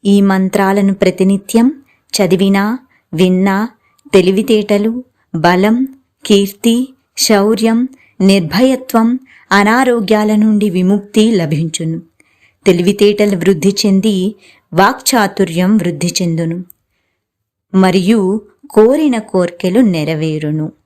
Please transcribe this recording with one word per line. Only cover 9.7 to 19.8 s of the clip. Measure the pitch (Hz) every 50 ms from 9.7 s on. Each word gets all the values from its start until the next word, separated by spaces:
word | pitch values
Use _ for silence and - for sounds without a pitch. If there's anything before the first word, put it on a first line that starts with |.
| 226 247 269 254 240 233 202 180 214 214 214 214 214
నుండి | 214 214 220 214 208 208 208
విముక్తి | 170 185 180 185 202 202 202 - - 220 214 226
లభించును. | 233 185 165 151 160 147 165 160 156 - 170 160 165 170 165 _ _ _ _ _ _ _ _ _ _ _ _
తెలివితేటలు | - 180 170 175 185 196 202 208 208 202 208 208 208 202
వృద్ధి | 175 165 185 196 156 147 196 196 202 -
చెంది, | 208 196 190 185 220 202 185 185 202 220 _ _ _ _ _ _ _ -
వాక్చాతుర్యం | 165 196 214 262 - - - - 233 208 190 190 - 196 170 160 170 180 185 214
వృద్ధి | 214 160 175 165 143 151 175 - -
చెందును, | 185 170 165 160 170 165 165 180 180 _ - _ _ _ _ _ _ _ _ _ _ _ _ _ _ _ _ _ _ _ -
మరియు | 190 190 185 175 196 180 190 226 226 190 185 202 220 - _ _ _ - -
కోరిన | - 214 214 233 269 302 311 294 247
కోర్కెలు | 220 214 - - 190 180 170 - - - 180 180
నెరవేరును. | 233